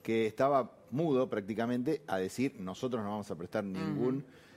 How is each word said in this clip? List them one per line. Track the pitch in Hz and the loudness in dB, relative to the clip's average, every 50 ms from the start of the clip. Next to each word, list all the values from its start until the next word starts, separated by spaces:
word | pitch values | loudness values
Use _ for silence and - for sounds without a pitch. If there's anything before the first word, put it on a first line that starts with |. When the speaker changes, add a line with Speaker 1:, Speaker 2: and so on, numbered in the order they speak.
Speaker 1:
que | - - 113 113 113 | -2 0 2 4 4
estaba | 110 - - 131 139 143 135 120 98 - - - - | 2 2 2 2 4 4 4 2 0 -4 -18 -14 -6
mudo | 113 139 170 165 139 127 131 98 | -2 0 2 4 4 4 2 2
prácticamente, | 107 107 98 95 110 101 113 120 123 123 123 147 160 - - - | 0 -2 -2 -2 -2 -2 0 0 0 0 0 0 -2 -2 -2 -2
a | 98 95 | -2 0
decir, | 95 95 - - 127 139 - 107 | 0 -2 0 0 -2 -2 -2 -4
"Nosotros | 92 92 92 - - 127 120 117 104 | -8 -8 -6 -4 -4 -2 -2 -2 -2
no | 101 | -2
vamos | 104 107 101 - | -4 -4 -6 -6
a | 98 76 | -8 -8
prestar | 87 90 - 107 101 | -8 -4 -2 -2 -2
Speaker 2:
Ujú. | 98 95 | -2 -2
Speaker 1:
ningún". | 95 95 - - - 117 127 131 139 143 - - - - - - | -4 -2 -2 -2 0 0 0 0 -2 -4 -8 -14 -20 -20 -20 -20